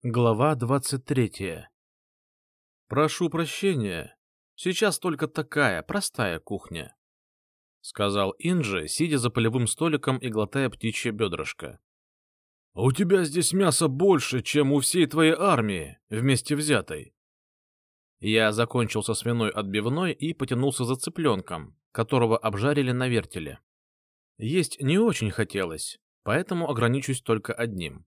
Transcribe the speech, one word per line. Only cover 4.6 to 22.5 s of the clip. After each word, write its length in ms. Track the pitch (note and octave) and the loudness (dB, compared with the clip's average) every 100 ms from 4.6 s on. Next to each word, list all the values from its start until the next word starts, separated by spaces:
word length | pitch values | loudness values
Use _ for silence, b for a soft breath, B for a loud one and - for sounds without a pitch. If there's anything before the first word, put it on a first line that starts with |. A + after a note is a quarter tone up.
| F#3 F3+ G#3+ E3+ | -4 0 0 0
только 300 | F#3 D3 D#3 | -4 -2 -4
такая 560 | - D#3 D3+ C3+ F2 | -4 -4 0 2 0
простая 560 | - G#3 - - G#2+ E2 | -4 -4 -4 -2 -2 -2
кухня", — 560 | - G2 - E2 C#2 _ _ _ _ _ _ _ _ _ | -6 -10 -8 -12 -12 _ _ _ _ _ _ _ _ _
сказал 520 | - - G2+ G2+ G2 - | -20 -4 -2 2 0 -2
Инджи, 480 | E3 F3+ B2 F#2+ D#2 | 0 0 0 -2 -4
сидя 300 | - E3+ D3 | -2 0 2
за 120 | A#2+ | 0
полевым 380 | A#2+ A2+ B2 A#2 | 2 0 2 -2
столиком 500 | - E3 D3+ - C3 | 0 0 0 0 -2
и 120 | B2+ | -2
глотая 400 | A2 G#2 C#3 C3 | -2 -2 0 -2
птичье 420 | - A#2 G#2+ A#2+ | -2 -4 -2 -4
бёдрышко. 720 | G#2 G#2 E2 D2+ - D2+ - _ _ _ _ _ _ _ _ _ - | -2 -2 -2 -8 -8 -12 -14 _ _ _ _ _ _ _ _ _ 0
"А 60 | |
у 100 | B2 | 0
тебя 320 | C3 F#3 F#3+ E3 | 2 4 4 4
здесь 260 | D3+ - | 0 0
мяса 380 | F#3 F#3+ C#3+ E3 | 2 2 4 0
больше, 520 | C3+ F#3+ F3 - B2+ | 2 4 4 4 -4
чем 300 | - D3 C#3 | 0 2 4
у 80 | C#3+ | 4
всей 260 | C3 F3+ D#3+ | 2 2 2
твоей 280 | D3+ D#3+ | 4 4
армии 680 | D#3+ G3 D3+ G#2+ F#2 D2 - _ | 4 4 4 2 -2 -6 -14 _
вместе 460 | G#2+ B2+ B2+ - D3 | -2 2 2 0 -4
взятой". 580 | D3+ B2+ F2+ D#2 C2 _ _ _ _ _ _ _ _ _ _ _ | 0 0 0 -10 -12 _ _ _ _ _ _ _ _ _ _ _
Я 320 | G2+ A2 A2 | 0 4 4
закончил 500 | G#2+ A#2 B2+ A2+ A2 | 2 0 0 0 -2
со 100 | G#2 | -2
свиной 360 | G#2+ A#2 A#2 A2 | -4 -2 0 0
отбивной 640 | - G2 G2+ G#2+ D3 F3+ | -2 -2 -2 0 -2 -2
и 200 | - D#3 | -2 -6
потянулся 520 | E3 C3 B2 C#3 C3 A#2+ | -4 -2 0 0 0 -2
за 100 | B2+ | -2
цыплёнком, 840 | - - D#3 G2 - E2+ D2+ _ _ | -4 -2 0 0 -4 -10 -10 _ _
которого 460 | - A2+ C3+ A#2 A2+ | -4 2 4 4 2
обжарили 560 | A2+ | 0